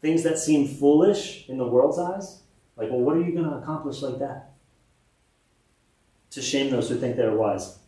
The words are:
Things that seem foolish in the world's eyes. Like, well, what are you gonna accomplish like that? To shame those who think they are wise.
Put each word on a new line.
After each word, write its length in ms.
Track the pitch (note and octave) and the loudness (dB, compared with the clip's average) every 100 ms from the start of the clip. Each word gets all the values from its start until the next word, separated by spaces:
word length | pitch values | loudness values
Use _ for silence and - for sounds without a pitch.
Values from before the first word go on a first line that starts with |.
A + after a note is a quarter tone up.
Things 200 | D#3 E3 | 0 0
that 160 | D#3+ D#3+ | 0 -2
seem 300 | - D3 C#3 | 2 2 2
foolish 800 | - C#3+ D3+ F#3+ G3+ - - - | 2 4 6 6 2 -2 -12 -12
in 100 | C3 | -6
the 80 | A#2+ | 0
world's 320 | A#2+ C#3 E3+ | 4 4 2
eyes. 420 | - G3 F#3+ - _ _ _ - | -4 -6 -10 -16 _ _ _ -10
Like, 140 | A2 | -4
well, 100 | B2 | 0
what 160 | B2+ E3 | 2 2
are 60 | |
you 100 | F3 | 0
gonna 260 | E3+ D#3 C#3 | -2 -4 -6
accomplish 440 | D3 D3+ C#3+ B2 | -8 -8 -8 -8
like 160 | C#3 B2 | -8 -6
that? 320 | C#3 - - _ _ _ _ _ _ _ _ _ _ _ _ _ _ _ _ _ _ | -8 -10 -18 _ _ _ _ _ _ _ _ _ _ _ _ _ _ _ _ _ _
To 100 | - | -10
shame 280 | B2+ C#3 C#3 | -4 -2 0
those 180 | B2+ - | 0 -2
who 100 | A#2+ | -2
think 180 | B2+ A#2+ | -2 0
they 80 | |
are 120 | A2 G#2+ | 0 2
wise. 420 | - - - - | 0 -2 -6 -16